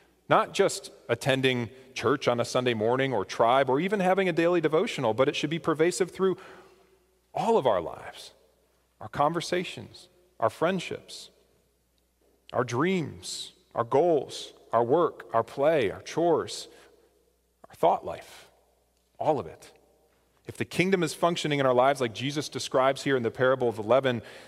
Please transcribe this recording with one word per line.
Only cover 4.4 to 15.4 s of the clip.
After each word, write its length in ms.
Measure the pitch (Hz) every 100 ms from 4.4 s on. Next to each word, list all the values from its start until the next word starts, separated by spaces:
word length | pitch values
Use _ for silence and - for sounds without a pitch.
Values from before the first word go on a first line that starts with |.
| 165 180
devotional, 540 | 156 156 226 - 120
but 160 | 110 135
it 60 | 160
should 160 | 151
be 80 | 165
pervasive 500 | 165 151 165 170 180
through 260 | - 190 175 - - - _ _ _ _ _ _
all 280 | - 208 226
of 80 | 131
our 120 | 95
lives, 520 | 78 - - - - - _ _ _ _ _ -
our 80 | 107
conversations, 1000 | - 147 170 - 180 180 - 104 - - _ _ -
our 100 | 113
friendships, 800 | - 165 190 - - - - - _ _ _ _ _ _ _ _ _ _ _ _
our 120 | -
dreams, 880 | 127 120 170 190 127 92 - - - - _ -
our 80 |
goals, 680 | 117 135 175 151 117 - - - -
our 100 | 113
work, 440 | 117 156 160 - -
our 120 | 113